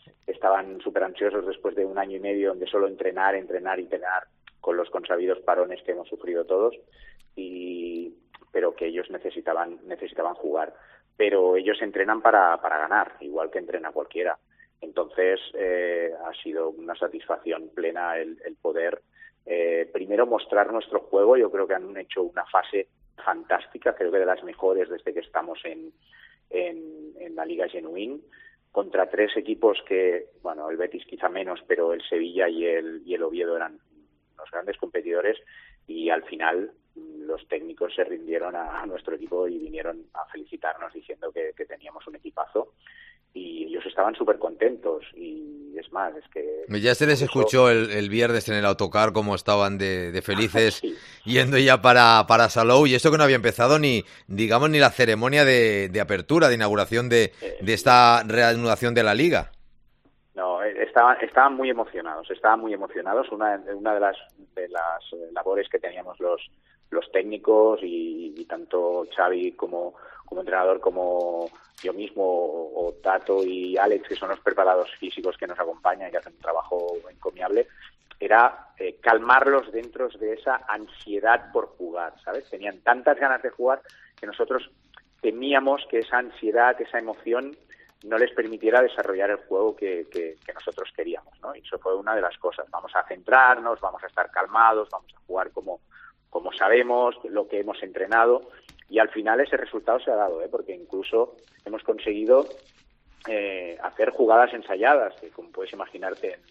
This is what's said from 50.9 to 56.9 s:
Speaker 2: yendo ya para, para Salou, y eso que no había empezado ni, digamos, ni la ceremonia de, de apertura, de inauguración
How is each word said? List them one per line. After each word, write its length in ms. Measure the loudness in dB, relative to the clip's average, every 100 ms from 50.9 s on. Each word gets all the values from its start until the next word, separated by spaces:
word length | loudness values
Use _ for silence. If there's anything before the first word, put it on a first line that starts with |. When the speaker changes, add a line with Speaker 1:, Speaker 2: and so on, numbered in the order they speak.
| -10 -16 -14
Speaker 2:
yendo 320 | 0 2 4 6
ya 220 | 6 8
para, 440 | 8 10 10 8 8
para 220 | 6 6
Salou, 380 | 4 6 8 6
y 80 |
eso 160 | 4 4
que 60 | 6
no 60 |
había 120 | 6 4
empezado 420 | 2 2 4 4
ni, 240 | 4 0 -2 -12 -10
digamos, 440 | -2 2 4 4
ni 80 | 6
la 120 | 6
ceremonia 540 | 6 4 4 2 4
de, 440 | 6 6 4 2 0
de 120 | -2
apertura, 480 | -2 -2 0 4 6
de 60 | 6
inauguración 520 | 2 2 2